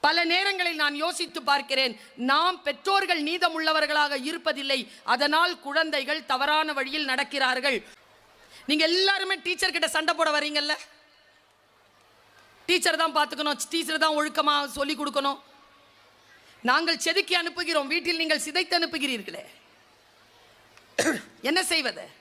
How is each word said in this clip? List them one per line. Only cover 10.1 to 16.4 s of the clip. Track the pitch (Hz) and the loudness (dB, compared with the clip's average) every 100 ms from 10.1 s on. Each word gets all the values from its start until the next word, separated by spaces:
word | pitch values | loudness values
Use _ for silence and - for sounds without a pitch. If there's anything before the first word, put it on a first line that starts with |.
| 330 | 2
போட | 320 294 | 2 2
வரீங்கல்ல, | 294 294 294 302 - - _ _ _ _ _ _ _ _ _ _ _ _ _ - - - - | 0 -2 -2 -6 -8 -20 _ _ _ _ _ _ _ _ _ _ _ _ _ -20 -20 -14 0
டீச்சர் | 349 359 320 | 2 2 2
தான் | 330 294 | 2 2
பார்த்துக்கணும், | 294 277 294 285 - | 0 -2 -4 -2 -4
டீச்சர் | 330 294 311 | -4 -2 0
தான் | 311 302 | 2 2
ஒழுக்கமா | 302 302 294 294 285 | 0 0 2 2 0
சொல்லி | 285 285 311 | -4 -4 -4
கொடுக்கணும். | 285 277 277 277 - - - - - _ - _ _ - | -2 -2 -2 -4 -12 -20 -20 -20 -20 _ -20 _ _ -20